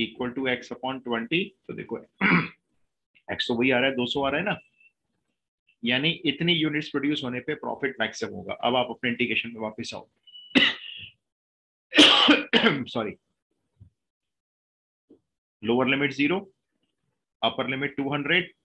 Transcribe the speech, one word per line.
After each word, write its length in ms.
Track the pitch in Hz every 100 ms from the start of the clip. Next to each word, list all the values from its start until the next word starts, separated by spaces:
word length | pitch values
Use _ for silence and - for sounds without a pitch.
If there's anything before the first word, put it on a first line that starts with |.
equal 340 | 110 - 123
to 120 | 123 131
x 240 | 123 -
upon 280 | 120 127 131
twenty। 440 | 123 117 117 165 196 - -
तो 60 |
देखो, 240 | 120 117 -
<clears throat> 1400 | - _ 196 175 135 - _ _ _ _ _ _ -
x 140 | 98 -
तो 60 |
वही 160 | 117 127
आ 80 | 127
रहा 120 | 135
है, 60 | 127
दो 100 | 123
सौ 160 | 143
आ 60 | 139
रहा 120 | 143
है 60 | 202
ना, 120 | 175 - _ _ _ _ _ _ _ _ _ _ _
यानी 260 | 117 127 151
इतनी 420 | 165 151 135 165
units 360 | 170 156 151 147
produce 360 | 143 139 147
होने 160 | 127 123
पे 140 | 123
profit 420 | 151 120 117 135 -
maximum 320 | 135 - 107
होगा। 220 | 98 92
अब 220 | 101 120 127
आप 100 | 123
अपने 200 | 113 127
इंटीग्रेशन 380 | 120 120 113 120
में 120 | 113
वापस 340 | 110 107 113
आओ। 140 | 98 - _ _ - - - - - - - - - _ _ _ _ _ _ _ - 302 - - 302 - 226 220 147
<coughs> 0 |
Sorry, 320 | 120 123 107 90 _ _ _ _ _ _ - _ _ _ _ _ _ _ _ _ _ _ _ - _ _ _ _
Lower 240 | 107 123 127
limit 240 | 139 143
zero, 400 | 131 143 185 220 _ _ _ _ _ _ _ _ _
upper 260 | 113 - 127
limit 280 | 131 139 -
two 160 | 135
hundred 400 | 147 139 175 175 -